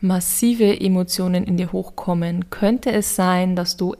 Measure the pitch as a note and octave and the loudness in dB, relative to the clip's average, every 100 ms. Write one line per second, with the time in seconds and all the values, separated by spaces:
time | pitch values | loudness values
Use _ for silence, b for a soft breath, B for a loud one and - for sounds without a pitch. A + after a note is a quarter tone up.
0 | F#3 F#3 F3+ - A#3+ A#3 G3+ - F#3+ F#3 | 0 0 0 0 2 4 4 4 2 2
1 | F3+ - F#3 F3+ - F3 F3+ F#3 F#3 - | 0 -2 0 0 0 -2 -2 -4 -6 -6
2 | - F3 E3+ F3 F3 - G#3 A#3+ B3+ G#3 | -2 -2 -2 -4 -6 -2 0 0 0 -2
3 | G3+ - F#3 F3+ F#3 F3+ E3+ - F3+ - | -2 0 2 2 0 0 -2 -2 -4 -2